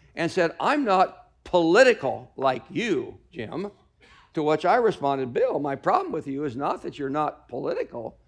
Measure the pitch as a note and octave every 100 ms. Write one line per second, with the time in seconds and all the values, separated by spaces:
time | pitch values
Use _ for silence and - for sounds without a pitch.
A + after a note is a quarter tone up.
0 | _ - E3 F#3+ E3+ - F#3+ D4 A#3+ F#3
1 | F#3 - - _ - F3+ E3 F#3+ C4 A3
2 | C3+ A2 B2+ - C3 B2+ - - A3+ C#3+
3 | G#2+ - _ - G#2 D3 G3+ - _ _
4 | - - _ E3 D3+ D#3 F3+ A#3 A3+ -
5 | C#3 C3+ B2+ A#2 C5 E3 C#3+ C3+ E3+ A3
6 | G4 E3+ C#3+ C3+ D3+ A#2 D3+ B3 - C#3+
7 | C3+ D3 D3+ - - B2+ C#3+ - - B2
8 | A#2 -